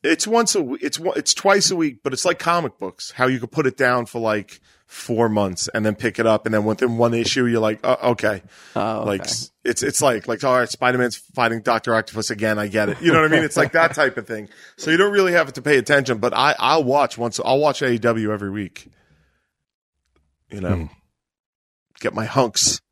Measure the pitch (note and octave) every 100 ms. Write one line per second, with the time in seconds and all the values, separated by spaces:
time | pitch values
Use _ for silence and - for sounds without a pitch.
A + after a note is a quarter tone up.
0 | - D#3+ G#3+ A#3 A3+ G3+ C3+ C#3 C#3+ D3+
1 | F3 - D3 - G3 G3+ - F3+ D#3 B2
2 | C#3+ B2+ F3+ F3 - F3 D3+ _ F#2 -
3 | - - B2+ C3 A#2+ D#3 C3+ - B2+ B2
4 | A#2 A#2+ A2 G#2+ G2 - _ _ _ -
5 | - A2+ A2+ G#2+ G2 F2+ - A2 G#2+ G#2
6 | A#2 - A2+ G#2+ - A2 G#2+ G#2 B2+ A#2
7 | A#2+ A#2 A2+ C3+ B2 A#2 A2 A2 B2+ B2+
8 | B2 A#2+ G#2+ G2 - - - A2 G#2 A2
9 | A2 G2 F#2 A2 C3 _ B2 A#2 D3 -
10 | D3 A2+ G#2+ A2+ C#3 B2+ A#2 - B2+ B2+
11 | B2 - - - A#2 A2+ A#2 A2+ - A2+
12 | A2 G#2+ G#2+ G#2+ A2 G#2 G#2 G#2+ G#2 G#2+
13 | E3+ D#3+ D#3 D#3+ D#3 - D3+ E3 E3 D#3
14 | C#3 B2+ G#2 A2 G#2 - - - D3 E3
15 | G3+ G3+ F#3 F3 C#3 C3+ C#3+ C#3 A2+ C#3+
16 | C3 A2+ A#2 A2+ C#3 - A#2+ D#3+ C3 C#3+
17 | C3 - A#2 - - C3+ D3 C3 C3+ A#2
18 | A#2 A2+ G#2+ G#2 G2+ G#2 F#2+ - - _
19 | _ _ _ _ _ _ _ _ _ _
20 | _ _ _ _ _ G2+ F2+ F2 D2+ _
21 | _ _ _ _ _ _ _ _ _ _
22 | A#2+ - A2 C3+ B2+ - - - _